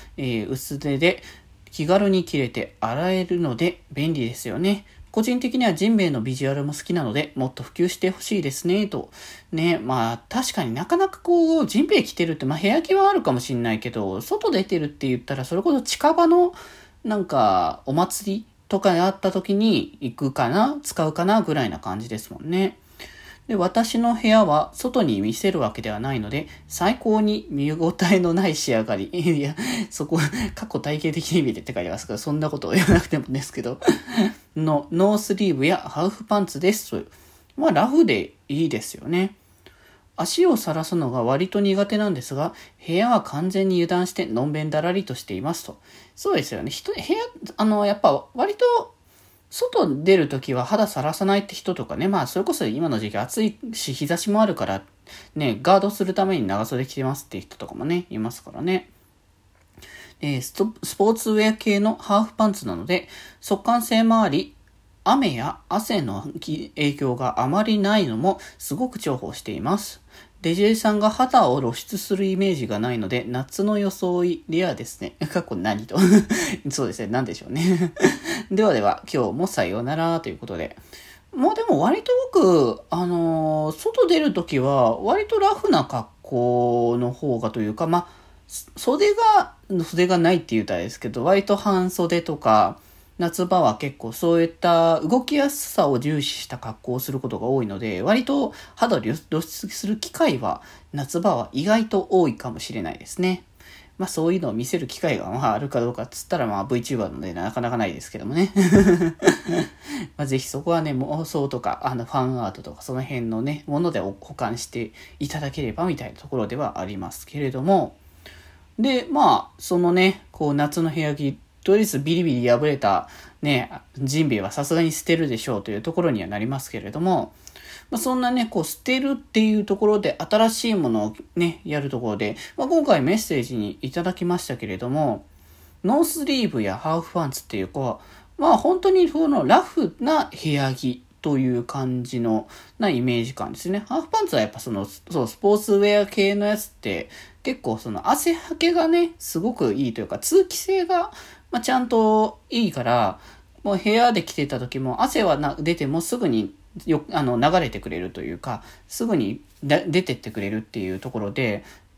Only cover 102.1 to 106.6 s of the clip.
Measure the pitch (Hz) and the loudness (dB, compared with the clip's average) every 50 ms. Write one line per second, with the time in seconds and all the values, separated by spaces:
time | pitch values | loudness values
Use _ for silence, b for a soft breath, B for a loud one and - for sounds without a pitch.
102.1 | 190 185 170 135 110 - - 123 107 - - - - 110 87 80 - - - - | 4 4 4 4 0 -4 -8 -10 -10 -10 -12 -10 -8 -8 -8 -8 -10 -12 -14 -12
103.1 | - - 180 185 185 180 - _ _ B B B B B B B B - 190 180 | -6 -2 -2 -2 -2 -4 -8 _ _ B B B B B B B B -8 -8 -6
104.1 | - 160 160 170 185 185 160 120 101 113 123 - - 170 - - - - - 160 | -2 0 0 2 0 0 -2 -4 -4 -4 -4 -4 -4 -4 -4 -6 -6 -4 -2 -2
105.1 | 123 87 - 90 104 131 135 113 104 107 143 135 - 123 117 120 123 - 113 - | -2 -2 -4 -6 -4 -2 0 0 0 0 -4 -4 -2 -2 -2 -2 -4 -6 -10 -12
106.1 | - - - - 180 160 123 107 104 98 | -12 -16 -8 -4 -4 -2 -2 -2 -2 -4